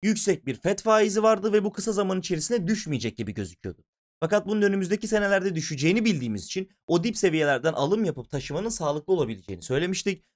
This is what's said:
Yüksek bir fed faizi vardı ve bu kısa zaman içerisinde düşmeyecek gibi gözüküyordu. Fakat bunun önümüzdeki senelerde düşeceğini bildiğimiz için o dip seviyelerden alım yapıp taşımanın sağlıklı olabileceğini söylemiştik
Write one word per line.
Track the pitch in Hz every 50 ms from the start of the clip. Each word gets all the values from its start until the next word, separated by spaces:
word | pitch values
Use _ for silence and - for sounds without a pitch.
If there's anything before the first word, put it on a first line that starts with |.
| -
Yüksek | 214 214 220 - 202 185 - -
bir | 135 120
fed | - - 180 202 196
faizi | - 226 214 214 208 214 190 214 214
vardı | 220 220 196 196 220 202
ve | 214 196
bu | 208
kısa | - - - 226
zaman | 202 202 202 190 190 185
içerisinde | - - 180 156 - - 240 233 170
düşmeyecek | 170 220 208 - 156 147 120 117 110 -
gibi | - 110 104 101
gözüküyordu. | 107 98 82 - _ - 95 - _ _ _ _ _ _ _ _ -
Fakat | 165 160 208 208 -
bunun | 190 214 214
önümüzdeki | 202 196 196 196 185 170 208 214 -
senelerde | 220 220 214 202 196 196 190 185 196 170
düşeceğini | 160 160 - 156 131 143 165 190 240 220
bildiğimiz | 233 185 135 123 117 104 101 -
için | - - 190 190 - _ _ _
o | - 170 175 170
dip | 240 220
seviyelerden | - - 180 156 160 151 143 139 120 139 160 -
alım | - 139 156 202 226 214
yapıp | 170 - 131 117 -
taşımanın | - 135 - - 143 170 208 226
sağlıklı | 220 - 165 147 147 151 - - 190
olabileceğini | 170 135 110 110 95 - - 95 85
söylemiştik | - - 127 143 170 185 190 - - 202 185 - _ _ _